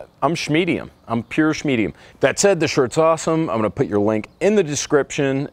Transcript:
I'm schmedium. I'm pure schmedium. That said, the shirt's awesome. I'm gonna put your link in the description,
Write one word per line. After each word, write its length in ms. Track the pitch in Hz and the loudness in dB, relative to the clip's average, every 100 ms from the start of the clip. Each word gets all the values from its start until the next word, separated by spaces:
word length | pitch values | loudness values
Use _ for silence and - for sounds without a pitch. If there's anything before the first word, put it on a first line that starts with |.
| - _ | -20 _
I'm 120 | 139 | -2
schmedium. 560 | 165 - 156 180 104 58 - - | -2 -2 0 0 -4 -6 -18 -6
I'm 140 | 117 | -6
pure 320 | - - 156 | -4 0 0
schmedium. 400 | 147 151 123 92 - - - | 0 -2 0 -2 -4 -20 -2
That 180 | 135 - | -2 2
said, 220 | 202 185 | 2 2
the 80 | 156 | 0
shirt's 300 | - 123 - | 0 0 2
awesome. 500 | 160 160 - 160 160 | 2 2 0 -2 -2
I'm 80 | 110 | 0
gonna 140 | 107 | -2
put 160 | - 131 | 0 0
your 140 | 104 | 2
link 280 | 104 107 - _ | 0 0 -4 _
in 140 | 185 | 2
the 100 | 214 | 2
description, 840 | 151 143 - 143 127 - 139 135 143 | 0 -4 0 0 0 -2 -2 -2 -6